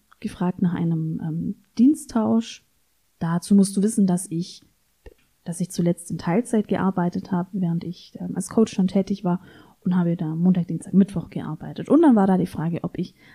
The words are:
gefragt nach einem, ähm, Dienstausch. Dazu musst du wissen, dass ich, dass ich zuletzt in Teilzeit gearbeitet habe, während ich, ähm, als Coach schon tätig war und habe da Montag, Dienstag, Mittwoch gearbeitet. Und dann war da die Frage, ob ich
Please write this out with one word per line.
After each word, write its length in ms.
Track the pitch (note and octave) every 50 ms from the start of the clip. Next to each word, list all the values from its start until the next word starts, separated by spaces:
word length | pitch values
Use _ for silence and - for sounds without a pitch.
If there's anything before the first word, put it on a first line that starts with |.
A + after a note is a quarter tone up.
| _ _ _ _
gefragt 420 | - G#3 - - F3+ F3+ - -
nach 120 | F#3 F3 F3
einem, 480 | E3+ F3 E3 E3 D#3+ D#3+ D#3+ D#3+ - -
ähm, 320 | D#3+ D#3 E3+ E3+ F3+ G3+ - _ _ _
Dienstausch. 880 | - A#3 C#4 D#4 D#4 - - - A3+ G#3+ A3 A3+ A3+ A3+ - - - _ _ _ _ _ _ _ _ _ _ _ _
Dazu 360 | F3 E3 E3+ F3 - - G3+
musst 220 | G3+ G3 G3 G3
du 40 | G#3
wissen, 260 | F#3+ A3 A3+ - G3
dass 220 | F3+ F3 F3+ - -
ich, 320 | D#3+ E3 F3+ - - - _ _ _ _ _ _ _ _ _ - - _ _ _ _ _ _
dass 160 | F3+ E3 -
ich 100 | F3+ -
zuletzt 400 | - - E3+ F3 F3 - - -
in 60 | E3
Teilzeit 500 | D#3+ - F3 E3+ A3 B3 - - G#3+ G3+
gearbeitet 640 | - G3 E3+ F3+ F#3+ F#3 F#3 F3 F3 - F#3+ - -
habe, 160 | F#3+ F3 F3+ - -
während 320 | G3 F#3 E3 E3+ E3+ -
ich, 320 | - F3+ - - - - -
ähm, 160 | F3+ F3+ -
als 140 | F#3 F#3 -
Coach 240 | - A#3 A3 - -
schon 160 | - F#3 F#3
tätig 340 | - G3 F#3+ - G3+ - -
war 180 | F3+ F3 F3+ - - - - - - _ _ -
und 100 | F#3+ F3+
habe 220 | F#3 F3 E3+ E3+
da 180 | - E3 D#3 D#3+
Montag, 320 | E3 E3+ F#3 F3+ F3+ E3+
Dienstag, 260 | - E3 D#3+ - - -
Mittwoch 360 | F#3 G3 - - F3 - -
gearbeitet. 580 | - - E3 D#3+ D#3 - - D#3 D3 - E3
Und 140 | - C4 D#4
dann 160 | E4+ D4 A#3+
war 100 | G#3+ F#3+
da 100 | G3 F#3
die 80 | F3+ F#3
Frage, 380 | F#3 - - D#3 E3+ E3+ - -
ob 140 | F3+ -
ich 180 | - F#3 - _ _ _ -